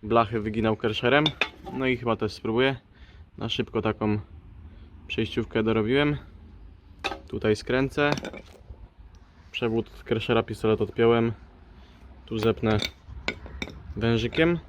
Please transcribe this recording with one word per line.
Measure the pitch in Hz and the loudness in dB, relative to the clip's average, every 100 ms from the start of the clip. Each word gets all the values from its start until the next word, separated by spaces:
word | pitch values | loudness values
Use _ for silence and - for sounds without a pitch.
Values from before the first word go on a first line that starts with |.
blachy | 107 117 110 113 | 4 4 4 0
wyginał | 107 110 110 107 | -4 0 0 0
kersherem. | 117 110 123 139 151 - - - - | -2 0 4 4 4 0 -6 -6 -10
No | 127 131 | -4 -2
i | 123 | 0
chyba | 117 110 | 0 -2
też | 107 | -2
spróbuję. | - 110 113 135 135 _ - - - - - | -4 -2 2 2 2 _ -20 -20 -20 -20 -8
Na | 113 | -6
szybko | - 117 113 | -4 -2 0
taką | 107 107 107 104 - - - - - - - - - | 0 0 0 -2 -4 -18 -20 -20 -20 -20 -20 -20 -10
przejściówkę | - 110 - 110 139 | -4 -4 -2 -2 0
dorobiłem. | 113 113 107 135 147 143 - - - - - - - - - - - | 2 2 2 2 2 0 -8 -20 -20 -20 -20 -20 -20 -10 -10 -10 -10
Tutaj | - 110 107 | -2 2 0
skręcę. | - 127 135 - 147 147 - - - - - - - _ - - - - - | 0 0 0 0 0 0 -4 -12 -18 -20 -20 -20 -20 _ -20 -20 -20 -20 -14
Przewód | - 120 113 110 | -4 -2 0 -4
od | - | -10
kershera | - 110 - 117 | -4 -4 2 2
pistolet | 110 107 110 107 | 2 -2 2 2
odpiąłem. | 104 - 117 117 117 110 - - - - - - - - - | 0 4 4 6 2 -2 -14 -20 -20 -20 -20 -20 -20 -20 -8
Tu | 113 | -2
zepnę | 113 107 110 107 - - - - - - - - - - - - | 0 2 2 0 0 -8 -18 -10 -8 -10 -14 -12 -12 -12 -12 -2
wężykiem. | 117 117 117 - 165 170 | 2 2 0 2 2 2